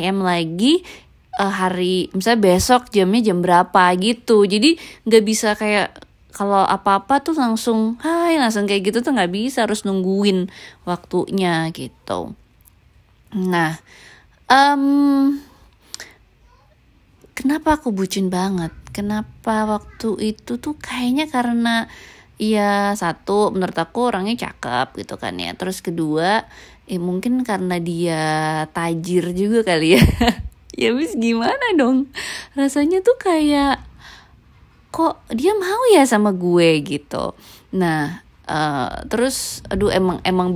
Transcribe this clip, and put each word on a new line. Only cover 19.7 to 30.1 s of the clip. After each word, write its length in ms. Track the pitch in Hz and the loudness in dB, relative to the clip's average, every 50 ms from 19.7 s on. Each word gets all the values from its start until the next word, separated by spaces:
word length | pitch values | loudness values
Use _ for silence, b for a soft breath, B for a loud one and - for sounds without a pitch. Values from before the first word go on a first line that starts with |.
| 214 208 - - - - - 220 196 - 208 214 214 - | -2 -4 -6 -10 -12 -8 -6 -6 -4 -2 -4 -4 -4 -6
itu 240 | - - 240 240 | -8 -10 -10 -8
tuh 160 | - 302 302 - | -8 -8 -10 -10
kayaknya 520 | - - 240 254 247 247 254 294 311 302 | -12 -10 -8 -4 -2 -2 0 -2 -2 -2
karena, 600 | - 247 240 240 233 233 233 233 233 226 226 B B B B B B B B B _ - | -2 -2 -2 0 0 0 0 0 0 -2 -4 B B B B B B B B B _ -4
ya 560 | 214 214 220 208 208 202 202 202 202 202 202 - | -2 0 2 2 2 2 2 0 0 0 -2 -2
satu, 520 | 185 170 160 - - - 196 208 214 180 - | -4 -4 -6 -6 -4 -2 0 2 2 2 0
menurut 240 | 190 185 170 - 165 | -2 -2 -2 -2 -4
aku 320 | 165 - - 233 247 247 | -6 -4 -4 -2 -2 -2
orangnya 400 | 220 185 190 214 233 240 - - | -2 -2 -4 -4 -4 -6 -6 -10
cakep 520 | - - - 123 120 123 - - - - | -10 -10 -8 -4 -2 -2 -2 -4 -6 -10
gitu 160 | 101 - - - | -12 -12 -12 -10
kan 160 | - 104 90 90 | -8 -8 -8 -8
ya. 160 | 87 85 87 - | -8 -8 -8 -8
Terus 240 | 180 185 185 - | -8 -8 -8 -6
kedua, 640 | - 190 170 165 160 151 151 156 165 185 208 226 - B B B B B B B _ - | -8 -8 -6 -4 -4 -2 -2 0 0 2 0 0 -2 B B B B B B B _ -8
ya 80 | 190 175 | -6 -4
mungkin 400 | 175 180 180 185 196 240 247 254 247 | -4 -4 -4 -2 -2 -2 -2 -2 -2
karena 320 | - 208 185 185 180 180 175 | -2 -4 -4 -2 -2 -4 -4
dia 420 | 170 175 170 165 175 170 165 156 156 156 156 156 156 156 156 156 156 156 - | -4 -4 -4 -2 -2 -2 -2 -2 -2 -2 -2 -2 -2 -2 -2 -4 -4 -6 -6
tajir 600 | 175 165 170 165 165 160 170 180 180 170 175 180 180 | -6 -4 -4 -4 -4 -4 -2 0 0 0 0 -2 -2
juga 280 | 202 208 226 233 220 | -2 0 2 2 2
kali 320 | 190 175 160 160 160 185 240 | 2 2 2 4 4 6 8
ya. 80 | - | 6
<laughs> 360 | - | 6